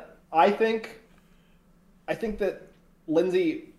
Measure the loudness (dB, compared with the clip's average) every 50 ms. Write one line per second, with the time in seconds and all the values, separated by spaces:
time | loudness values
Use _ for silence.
0 | -8 -18 -20 -20 -14 0 2 4 4 4 4 2 0 0 0 -2 -6 -10 -16 -20
1 | -20 -20 -20 -20 _ -20 -20 -20 _ _ -20 _ _ _ _ _ _ -20 -20 _
2 | _ -8 -6 -4 -6 -6 -4 -2 -2 -4 -4 -6 -12 -20 -20 _ _ _ _ _
3 | _ 0 2 2 2 2 2 2 0 0 -2 -4 -8 -16 -20